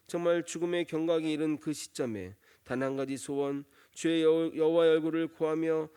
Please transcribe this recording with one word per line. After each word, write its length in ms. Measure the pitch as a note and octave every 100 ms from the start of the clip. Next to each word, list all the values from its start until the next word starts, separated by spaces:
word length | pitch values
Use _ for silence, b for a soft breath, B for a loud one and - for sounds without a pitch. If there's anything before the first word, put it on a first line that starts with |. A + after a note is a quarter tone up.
| -
정말 360 | F3 F3 E3+
죽음의 420 | E3 E3 F3 F3 E3+
경각에 460 | D#3+ E3 E3 D#3
이른 280 | D3+ D#3 D3+
그 120 | D#3
시점에 600 | C#3+ - - B2+ G#2 F#2 G2+ b b
단 180 | - B2+
한 140 | C3+ C3+
가지 200 | C3+ C3+
소원, 480 | - C#3 C#3 C#3+ C#3+ b b
주의 320 | - E3 E3
여-, 280 | D#3+ D#3+ E3 D3+
여호와의 360 | D#3 E3+ E3
얼굴을 340 | D#3+ D#3+ D#3+ D#3+
구하며 600 | - D#3 D#3 E3 D#3+ D#3